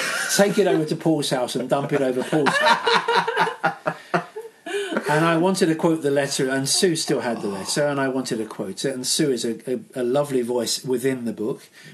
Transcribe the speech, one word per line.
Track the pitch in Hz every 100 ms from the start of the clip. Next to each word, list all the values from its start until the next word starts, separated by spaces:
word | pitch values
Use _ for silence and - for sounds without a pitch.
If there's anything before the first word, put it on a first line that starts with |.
| -
<laughs> | - - -
take | 202 196
it | 185
over | 165 156
to | 160
Paul's | 170 151 139
house | 135 120 127
and | 127
dump | 143 143
it | 143
over | 131 127
Paul's | 127 156 139 571
car. | 605 -
<laughs> | 480 466 - 466 - 466 392 - - - - - - 170 - 427 453 - 339 403 392 330 -
And | 151
I | 165 165
wanted | 185 190 170
to | 156
quote | 170 156
the | 139
letter, | 143 139 - 131
and | 135 135
Sue | - 190 156
still | - 139
had | 123 113
the | 107
letter, | 98 98 151 147
and | 139
I | 135
wanted | 131 123 113
to | 107
quote | - 101 95
it. | -
And | 127 123
Sue | - 151
is | 120 117
a, | 110 - 123
a, | - 131
a |
lovely | 123 139 143 131
voice | 117 123 110 -
within | 127 127 135 127
the | 117
book, | 104 107 151 - - -